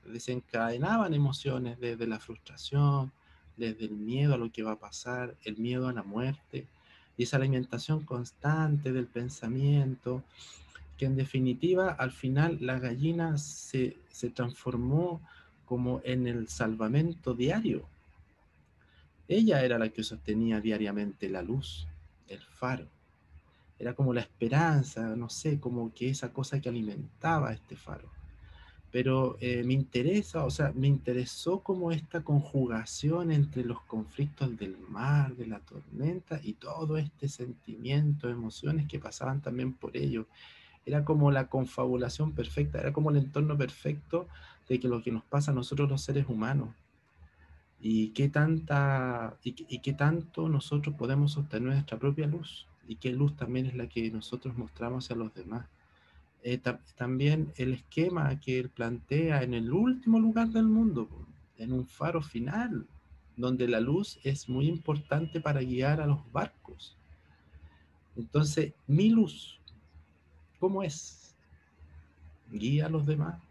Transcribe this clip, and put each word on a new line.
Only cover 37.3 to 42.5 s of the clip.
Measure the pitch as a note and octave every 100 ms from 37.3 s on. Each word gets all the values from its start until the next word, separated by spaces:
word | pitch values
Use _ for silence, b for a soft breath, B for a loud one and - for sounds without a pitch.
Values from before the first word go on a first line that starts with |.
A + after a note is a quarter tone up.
| - B2 A#2+ - A2 A#2+ C#3+ D3+ D3 B2
emociones | A#2+ A2+ - D3 D#3 D3
que | -
pasaban | D3 - C3 C#3
también | C#3 B2 B2+
por | B2+ - C3
ello. | C#3 A#2 A2 B B B B B -
Era | C#3+
como | D3 D#3 C#3+
la | C#3 C3
confabulación | C3+ B2+ - B2+ B2 B2 - D#3
perfecta, | D3+ -